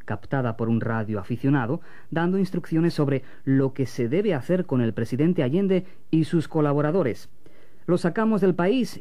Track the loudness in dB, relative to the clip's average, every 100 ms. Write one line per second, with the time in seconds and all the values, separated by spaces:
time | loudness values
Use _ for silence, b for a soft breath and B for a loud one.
0 | -8 -8 -4 -2 -2 -2 0 0 0 -2
1 | -2 -6 -4 -2 2 2 0 -4 B B
2 | B -2 0 0 0 -2 -2 2 2 2
3 | 2 0 B B 2 4 2 0 -4 -2
4 | 0 0 0 0 0 0 2 2 0 0
5 | -2 2 2 2 2 2 2 2 -2 B
6 | B 2 2 2 0 2 2 2 2 2
7 | 0 -2 -8 -12 -12 b b b b 0
8 | 2 0 2 4 2 2 2 2 0 0